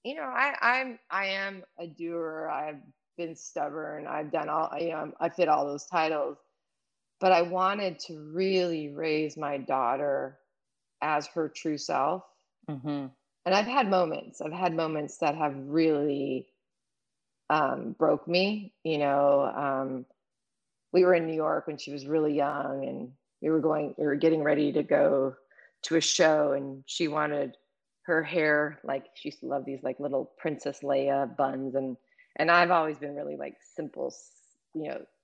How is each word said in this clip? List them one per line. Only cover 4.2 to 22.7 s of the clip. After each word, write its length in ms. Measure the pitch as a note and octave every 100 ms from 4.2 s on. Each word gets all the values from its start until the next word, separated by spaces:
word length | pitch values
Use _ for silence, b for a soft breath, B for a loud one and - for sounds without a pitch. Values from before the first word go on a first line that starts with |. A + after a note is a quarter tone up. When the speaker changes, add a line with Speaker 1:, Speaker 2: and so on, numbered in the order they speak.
| D3+
Speaker 1:
done 180 | E3 D3+
all, 200 | D3+ D#3+ D3+
you 100 | E3+
know, 80 | D#3
I'm, 160 | D#3 -
I 100 | E3+
fit 200 | F3+ E3
all 160 | D3 C#3+
those 200 | C#3+ -
titles, 500 | F3 D#3+ D3+ C#3+ C#3+ _ _ _ _ _ _ _ -
but 120 | F#3+
I 80 | F3+
wanted 560 | F3 F#3 F#3+ G#3 F#3+ D#3+
to 180 | - D#3 D3+
really 560 | E3+ F#3+ F#3+ F3 D#3+ D3
raise 460 | C#3+ D#3+ D3+ D3+ D#3
my 200 | C#3+ C#3
daughter 840 | C3+ C3 A#2+ C#3 C#3+ C#3 C3+ - _ _ _ _ _ -
as 260 | D#3 D3+ D3
her 200 | E3+ D#3
true 280 | - E3 D3
self. 460 | - D3 C#3+ F#3 - _ _ _ -
Speaker 2:
Mm-hmm. 420 | C#3 D3 C#3+ C3+ - _ _ F3
Speaker 1:
And 100 | G3
I've 100 | G#3+
had 240 | C4+ G3+
moments, 500 | F#3 E3 - - -
I've 100 | D#3
had 220 | F3 F3+ E3
moments 420 | D#3+ D#3 D3 -
that 180 | D#3 D#3
have 200 | D3+ C#3
really, 960 | C#3 D#3 D#3+ D3 D3 C#3 C#3 C3 - _ _ _ _ _ _ _ _ _ -
um, 440 | D3+ E3 - -
broke 340 | - D3+ D3+ -
me, 460 | F3 G3 G#3+ G3 _
you 140 | D#3+ D3+
know. 440 | C#3+ C#3+ C#3+ C#3
Um, 600 | C#3 - C#3+ C3+ C3 C3 B2+ _ _ _ _ _ _ _ _
we 100 | F3+ F3+
were 80 | F3
in 100 | D#3+
New 80 | D#3+
York 320 | D#3 D3+ D#3+
when 100 | D3
she 140 | -
was 120 | C#3+ C#3
really 260 | D#3 D3+ D3
young, 500 | C#3+ C#3+ C#3